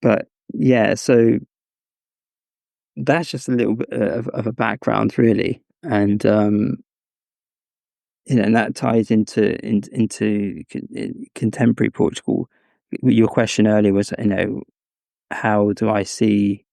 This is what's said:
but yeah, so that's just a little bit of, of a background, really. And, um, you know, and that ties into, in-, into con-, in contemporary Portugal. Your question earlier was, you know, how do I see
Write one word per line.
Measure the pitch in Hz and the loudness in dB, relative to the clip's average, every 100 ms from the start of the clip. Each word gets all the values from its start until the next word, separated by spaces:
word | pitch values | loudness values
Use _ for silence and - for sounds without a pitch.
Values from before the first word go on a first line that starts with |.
but | 135 107 - _ _ | 2 0 -2 _ _
yeah, | - 127 127 107 95 | -2 2 4 2 0
so | - 123 117 107 - _ _ _ _ _ _ _ _ _ _ _ _ _ _ - | 2 4 4 2 -2 _ _ _ _ _ _ _ _ _ _ _ _ _ _ -12
that's | 139 147 170 | -2 0 0
just | 143 - | -8 -4
a | |
little | 127 113 110 | 0 0 -2
bit | - | -4
of, | 123 107 - 123 | -4 -2 -2 -6
of | - 120 | -6 -6
a | |
background, | - 113 107 - 107 110 - | -2 -4 -2 -2 0 0 2
really. | 120 107 - - _ _ | 2 2 0 -6 _ _
And, | - 107 104 104 104 | -4 0 0 2 2
um, | 107 104 104 107 - - _ _ _ _ _ _ _ _ _ _ _ _ _ _ | 2 2 2 0 -4 -10 _ _ _ _ _ _ _ _ _ _ _ _ _ _
you | 127 | 0
know, | |
and | 101 113 | 2 2
that | 113 127 | 0 -2
ties | 127 117 110 | 0 0 2
into, | 110 107 - 104 - - | 0 0 0 0 0 -2
in-, | 107 101 | -4 -4
into | - 110 - 107 104 101 78 - | -2 -4 -2 -2 -2 -4 -8 -10
con-, | - - | -12 -10
in | - - - - - | -10 -10 -10 -14 -4
contemporary | 117 - 117 110 110 | -4 0 0 2 0
Portugal. | - - - - - - _ _ _ _ - | 0 -2 -2 -4 -4 -4 _ _ _ _ -4
Your | 127 113 113 | 0 4 4
question | - 113 - 107 | 2 0 2 2
earlier | 107 104 | 4 4
was, | 98 104 - | 2 -2 -2
you | 107 | -2
know, | 95 92 - - _ _ _ _ _ _ | -2 -2 -4 -12 _ _ _ _ _ _
how | - 117 107 104 | -4 0 2 2
do | 101 110 | 0 -2
I | 107 | -2
see | 98 - 110 104 101 101 _ | -4 -2 0 2 0 -2 _